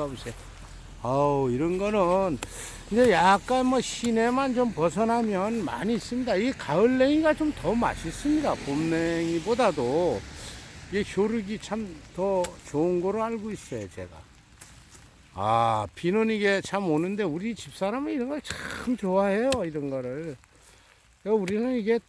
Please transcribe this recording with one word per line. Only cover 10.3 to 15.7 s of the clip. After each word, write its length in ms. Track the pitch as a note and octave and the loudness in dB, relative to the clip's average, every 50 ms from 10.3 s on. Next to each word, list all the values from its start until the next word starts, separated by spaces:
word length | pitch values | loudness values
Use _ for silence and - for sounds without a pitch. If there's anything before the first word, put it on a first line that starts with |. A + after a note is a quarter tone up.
| - - - - - - - - - - - - | -14 -14 -14 -14 -14 -16 -16 -18 -18 -18 -12 -6
이게 140 | F3 G3+ G3+ - - | -4 -4 -4 -2 -2
효력이 420 | F#3 G3+ G#3+ A3+ A#3 G3+ F#3+ A3 G3 | 0 0 0 0 -2 -4 -6 -8 -10
참 380 | - - G3 A3 A3 F#3+ E3 D3 - - - | -8 -8 -8 -6 -6 -8 -10 -14 -18 -14 -6
더 260 | - F#3 G3 G3 F#3 F3+ F3 - - - | -4 -2 0 2 0 0 -2 -6 -12 -14
좋은 340 | - - D3 D#3+ F3+ F3+ F3 | -6 -2 0 2 2 2 2
거로 220 | F3 F#3+ G3 A3 A3 | 0 0 -2 -2 -2
알고 280 | A3+ A3+ A3+ G3+ A3 G#3 | -2 -4 -6 -6 -8 -8
있어요, 360 | - - - C3+ A2+ G#2 F#2 | -10 -10 -10 -8 -8 -8 -8
제가. 200 | - - F#2 F2+ E2 - - - - - - - - - - - - - - - - - - - - - - - - | -10 -12 -12 -12 -14 -18 -20 -20 -20 -20 -20 -20 -20 -20 -20 -20 -20 -20 -20 -20 -20 -20 -20 -20 -20 -20 -20 -16 -8
아, 520 | F#2 G2 G#2+ A2+ A2+ A#2 A#2 | -4 0 2 4 4 4 4